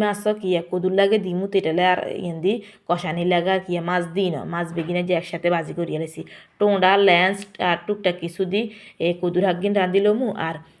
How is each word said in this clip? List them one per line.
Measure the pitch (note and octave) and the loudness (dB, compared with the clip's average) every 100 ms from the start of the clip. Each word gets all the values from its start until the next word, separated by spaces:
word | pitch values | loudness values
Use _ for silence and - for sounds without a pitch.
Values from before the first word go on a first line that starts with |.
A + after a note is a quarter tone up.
মাছ | G#3 G3+ G#3+ | 0 0 -2
হোক | G#3+ | -2
ইয়া | G3 E3+ E3+ | 0 -2 0
কদুর | F3+ F#3 | -2 0
লাগে | F#3+ G3 G#3 | 2 4 2
দিমু, | F#3 F3+ G3 | 0 -4 -2
তেটালে | G3 D#3+ E3 F#3 | 0 0 2 2
আর | F3+ - - | 2 -2 -6
ইগেন | F3 E3 | -6 -2
দি | F3 A3+ - - - | -2 -2 -6 -14 -4
কষানি | E3+ F3 E3 | -2 -2 -2
লাগে | F3 F3 F3 | 2 2 2
আর | F#3+ F3+ | 0 0
কি | F3 E3+ | -4 -2
মাছ | F3+ F3 E3+ | -2 -2 -2
দিই | F#3 | -2
না, | D3 | -2
মাছ | A2+ E3+ E3 E3+ | -6 -6 -4 -4
বেগিনে | D#3+ F3 F3+ | -4 -2 0
যে | |
একসাথে | E3+ - E3+ F3 | -2 -2 -4 0
ভাজি | E3+ D#3 D#3 | 0 -2 -6
করিয়া | E3+ D#3 | -4 -4
লাইছি। | D#3+ E3 E3 - - - | -6 -10 -16 -18 -20 0
টোঁডা, | G#3 G3 F#3 G3+ | 2 4 6 6
লেন্স | G3 F3 F#3 G3+ G3+ - F3+ | 6 6 4 0 -8 -4 -2
আর | E3+ - | 0 -2
টুকটাক | G#3 G3 F3 | -2 -2 -2
কিছু | E3 - | -6 -4
দি | F#3 G3 A3+ - - - E3+ | -2 -2 -4 -8 -20 -4 -2
এ | F3 | -2
কদুর | F3 F3 F#3+ | -2 0 0
হাগিন | F3 G3+ G3+ | 0 0 0
রাঁধিলমু | F#3 F#3+ G3+ A3 B3 - D#3+ | 2 2 2 2 -2 -4 -6
আর | D#3 - _ | -8 -14 _